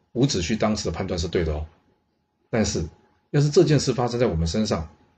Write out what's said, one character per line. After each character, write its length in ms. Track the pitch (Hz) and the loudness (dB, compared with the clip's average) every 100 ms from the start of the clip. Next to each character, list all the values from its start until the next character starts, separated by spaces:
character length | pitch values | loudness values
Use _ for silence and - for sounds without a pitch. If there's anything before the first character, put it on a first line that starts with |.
| _ | _
伍 160 | 117 135 | -2 0
子 160 | 95 | 0
胥 120 | 85 110 | -2 0
当 220 | 107 107 | 0 0
时 80 | 101 | -4
的 60 | |
判 160 | 82 95 | -4 -4
断 100 | 90 | -4
是 100 | 85 | -2
对 160 | 92 | -2
的 80 | 80 | 0
哦。 140 | 73 76 _ _ _ _ _ _ _ _ | -2 -8 _ _ _ _ _ _ _ _
但 120 | 117 | -2
是， 240 | 101 104 80 - _ _ _ | 0 -2 -6 -10 _ _ _
要 100 | 147 | 0
是 80 | 147 | 2
这 140 | 165 | 4
件 160 | 165 147 | 4 4
事 120 | - | 2
发 160 | 120 120 | 0 -2
生 120 | 120 | 0
在 80 | 120 | 0
我 80 | 80 | 0
们 100 | 82 | 0
身 220 | 110 107 | 0 0
上， 200 | 90 78 - _ | -2 -4 -14 _